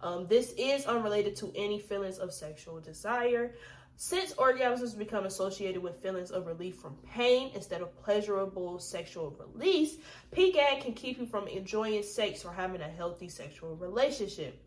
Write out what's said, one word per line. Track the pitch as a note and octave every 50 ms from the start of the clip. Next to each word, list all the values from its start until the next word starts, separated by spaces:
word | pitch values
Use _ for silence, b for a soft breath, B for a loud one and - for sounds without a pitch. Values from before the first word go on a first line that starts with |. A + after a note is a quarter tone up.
Um, | - F3 F3 F3+ F#3 E3+
this | G#3+ A#3+ B3+ - -
is | - A#3+ C4+ C#4 C#4 C4+
unrelated | - A#3 A#3 A3+ G#3 G#3 G#3 G3+ G3+ G3
to | - G#3+ F#3+ -
any | - G3+ G#3 G#3 G#3
feelings | G#3 - G#3 G3+ G3+ F#3+ F#3+ F#3+
of | F#3+ F#3 -
sexual | - - D3+ D#3 D3+ - - E3 E3
desire. | D#3+ D#3+ D#3 D#3 - G3+ A#3 B3 A#3+ A#3+ A#3+ A#3 A#3+ A#3+ A#3+ B B B B B B B B
Since | - - - - F4+ F#4+ - -
orgasms | - B3+ C4 B3 B3+ C4 B3 A#3+ B3 B3 A#3+ G#3+ G#3
become | G#3 G#3+ - G#3 F#3+
associated | F#3+ F#3+ - F#3+ G3 F#3+ - G#3 F#3+ F#3 F3+
with | F3+ F3 E3+ - -
feelings | F#3 F#3+ F3+ F3 F3+ -
of | F#3 F3+
relief | E3 E3 E3 F3 F#3 F3+
from | - - D#3 C#3+ - - -
pain | - A3 A#3+ B3 B3 B3+ C4 C4+ -
instead | G3+ E3 - F#3 E3+
of | F3 E3+ - - -
pleasurable | - G#3 G#3 G#3 G#3 G3+ F#3+ F#3+ F#3+ F#3+ F#3+ F3+ F3 F3 F3+
sexual | - - - F3 E3+ - - F3 E3 D3 - -
release, | - - - A3+ B3+ F#4 F#4+ D#4+ D#4 D4+ - B B B B B B B -
P | - F#4 F#4 F#4
gag | D#4+ C#4+ C#4+ C4+ C#4 -
can | C4 A3+
keep | - - B3+ B3+ B3
you | B3
from | A#3 - G#3 G3+
enjoying | - - G3 F#3+ F#3 - G#3+ A3 A3 G#3+ G#3 G3+
sex | G#3 - - G#3+ G3+ - - -
or | F3 F3
having | F#3 F#3 F#3 F#3 F3
a | D#3 D#3
healthy | E3 E3+ F3 E3+ F3 F3 F#3 F3
sexual | - - A#2 D3 - - - E3 D#3+
relationship. | D#3+ F3+ F3+ F#3+ A#3 C4 D4 C#4 - A3 G3 - - D#3 B2+ B2 - -